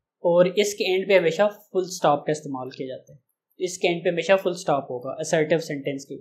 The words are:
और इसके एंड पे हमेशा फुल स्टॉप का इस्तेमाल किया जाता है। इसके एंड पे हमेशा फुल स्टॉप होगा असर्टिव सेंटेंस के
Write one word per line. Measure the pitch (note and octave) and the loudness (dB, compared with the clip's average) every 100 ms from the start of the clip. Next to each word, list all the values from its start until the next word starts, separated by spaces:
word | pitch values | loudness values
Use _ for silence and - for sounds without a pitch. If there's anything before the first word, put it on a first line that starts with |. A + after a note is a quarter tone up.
| _ _ | _ _
और | F3 F3 F3+ | 2 4 4
इसके | G3 G3+ - | 2 0 0
एंड | F#3+ F#3 F#3+ | 0 0 4
पे | F#3+ | 4
हमेशा | E3 D#3+ G#3 | 4 2 0
फुल | G#3 _ F#3 F3+ | -2 _ -4 -4
स्टॉप | - D#3+ C#3+ - | 0 2 2 0
का | |
इस्तेमाल | D3+ C#3+ C3 C3 | -6 -6 -10 -10
किया | - C3 | -10 -12
जाता | B2+ - | -12 -16
है। | D3 _ _ _ - | -20 _ _ _ -8
इसके | F3+ - F3+ | -8 -2 -2
एंड | E3+ | 0
पे | F3+ | 0
हमेशा | E3+ E3 G3 | 0 2 2
फुल | F#3+ F3 | 2 -2
स्टॉप | - C#3+ C3 | 0 -2 -2
होगा | B2 C3 - | -8 -8 -8
असर्टिव | D#3 E3 D#3 E3 | 0 0 2 0
सेंटेंस | E3 C#3+ C#3 C#3 - | -2 -8 -6 -8 -10
के | C#3 | -16